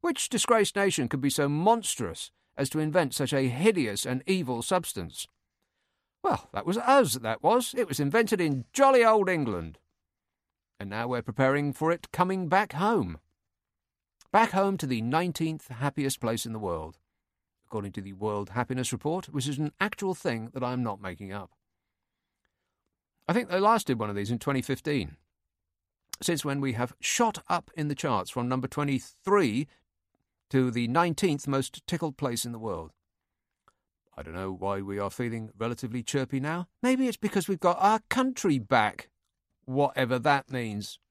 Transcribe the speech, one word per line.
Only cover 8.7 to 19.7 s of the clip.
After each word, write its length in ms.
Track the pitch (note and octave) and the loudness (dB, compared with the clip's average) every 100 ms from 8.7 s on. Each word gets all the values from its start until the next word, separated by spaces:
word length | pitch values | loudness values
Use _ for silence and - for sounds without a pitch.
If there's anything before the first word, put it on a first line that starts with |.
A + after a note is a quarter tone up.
jolly 320 | - C4+ C4 A3+ | 4 8 8 8
old 240 | A3 F#3 | 6 4
England. 480 | F3 B2+ F2+ D#2+ D#2+ _ _ _ _ _ _ _ _ _ _ | 2 0 -2 -6 -14 _ _ _ _ _ _ _ _ _ _
And 100 | G2+ | -8
now 180 | G#2 A#2 | -6 -4
we're 140 | B2 | -4
preparing 500 | A#2 A2+ C3 C#3+ D3 | -4 2 4 4 0
for 200 | C3+ D#3 | 0 0
it 200 | E3+ - | 0 -4
coming 380 | - F3+ F#3+ F3 | 0 0 0 2
back 240 | F#3 G3+ | 2 2
home. 460 | C#3+ G#3 A3+ F#2 D#2+ _ _ _ _ _ _ _ _ _ _ _ | 0 2 2 0 -6 _ _ _ _ _ _ _ _ _ _ _
Back 180 | G#3 A3 | 2 4
home 240 | F#3+ G3 F#3+ | 2 0 0
to 80 | C#3+ | -2
the 140 | A#2+ | -2
nineteenth 680 | A#2 D#3 F3+ D3+ D#3+ D#3 - | 0 0 0 -2 -4 -4 -12
happiest 500 | A#2 C#3 - C3+ - | -6 -4 -2 -4 -2
place 260 | A#2 A2+ A#2 | -2 -4 -6
in 60 | |
the 80 | A2 | -6
world, 380 | G2 E2 D#2+ - _ _ _ _ _ _ _ | -4 -4 -8 -16 _ _ _ _ _ _ _
according 280 | G#2+ G2+ | -8 -6
to 80 | G2 | -8
the 100 | G2 | -12
World 380 | F#2+ G#2+ G#2 G2+ | -6 -4 -4 -4
Happiness 420 | G#2+ B2 B2+ B2 | -4 -2 -4 -4
Report, 360 | A2 D3+ F3 - | -4 -4 -4 -4
which 200 | D3 B2+ | -6 -4
is 100 | C#3 | -2
an 140 | D3+ | -4